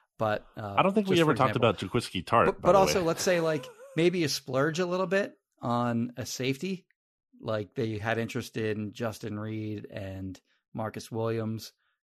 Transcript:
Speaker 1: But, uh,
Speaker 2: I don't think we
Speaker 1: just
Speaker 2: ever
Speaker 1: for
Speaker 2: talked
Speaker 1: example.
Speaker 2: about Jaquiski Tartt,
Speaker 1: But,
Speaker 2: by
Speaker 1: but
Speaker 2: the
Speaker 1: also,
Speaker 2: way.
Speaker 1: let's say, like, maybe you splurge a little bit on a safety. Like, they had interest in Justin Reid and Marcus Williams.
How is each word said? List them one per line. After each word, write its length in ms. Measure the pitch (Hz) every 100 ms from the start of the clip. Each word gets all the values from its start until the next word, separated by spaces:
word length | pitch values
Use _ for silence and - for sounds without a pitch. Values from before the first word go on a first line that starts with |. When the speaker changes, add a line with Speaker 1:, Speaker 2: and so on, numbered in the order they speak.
| _ _
Speaker 1:
But, 280 | 110 104 - -
uh, 200 | 107 101
Speaker 2:
I 60 |
don't 120 | 170
think 120 | 202 196
we 60 | 175
Speaker 1:
just 40 |
Speaker 2:
ever 120 | 156
Speaker 1:
for 20 |
Speaker 2:
talked 220 | 123 127 110
Speaker 1:
example. 120 | 117
Speaker 2:
about 100 | 98
Jaquiski 460 | 95 120 - 95
Tartt, 220 | - 117 98
Speaker 1:
But, 140 | 98
Speaker 2:
by 80 | 143
Speaker 1:
but 40 |
Speaker 2:
the 60 | 190
Speaker 1:
also, 220 | 190 202
Speaker 2:
way. 40 |
Speaker 1:
let's 180 | 165 165
say, 180 | - 175
like, 260 | 165 156 - - - -
maybe 240 | 170 180
you 80 | 156
splurge 500 | - - 131 147 156
a 80 | 180
little 200 | 180 185
bit 280 | 196 214 - _ _
on 520 | 131 120 120 117 120 -
a 80 | 110
safety. 600 | - 127 135 185 180 _ _ _ _ _ _
Like, 340 | - 110 101
they 240 | - 113 110
had 200 | 110 113
interest 380 | 113 123 - -
in 360 | 110 107 107
Justin 460 | - 117 104 110 104
Reid 460 | 107 110 107 104 -
and 500 | - 98 95 95 90 _ _ _
Marcus 360 | - 110 107 -
Williams. 640 | 113 113 113 110 110 - _ _ _